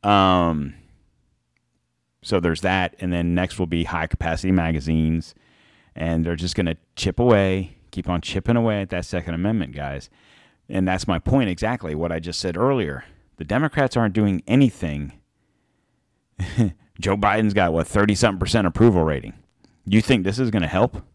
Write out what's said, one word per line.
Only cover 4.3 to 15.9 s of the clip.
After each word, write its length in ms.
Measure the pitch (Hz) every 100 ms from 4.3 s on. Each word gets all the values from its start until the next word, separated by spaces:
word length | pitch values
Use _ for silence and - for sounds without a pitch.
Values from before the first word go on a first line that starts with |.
| 80 95
magazines, 840 | 92 82 78 71 80 78 80 - - _ _ _ _ _ -
and 300 | 82 82 82
they're 100 | 85
just 200 | 87 -
gonna 220 | 87 80 _ -
chip 240 | - -
away, 580 | 123 107 98 95 90 - _
keep 180 | - 90
on 120 | 87
chipping 340 | - 98 - 117
away 260 | 117 104
at 80 | 98
that 160 | 90 87
Second 300 | 90 85 85
Amendment, 380 | 95 113 73
guys. 360 | 65 71 69 - _ _ _ _ _ _
And 200 | - 92
that's 200 | 92 -
my 120 | 85
point 300 | - 139 113
exactly, 440 | 90 110 123 85 76
what 160 | 85
I 80 | 82
just 200 | 82 85
said 180 | 95 85
earlier. 480 | 123 135 85 67 - _ _ _
The 80 | 78
Democrats 520 | 110 151 - 135 -
aren't 160 | 113
doing 300 | 98 104 92 -
anything. 680 | 123 135 - 85 73 73 - _ _ _ _ _ _ _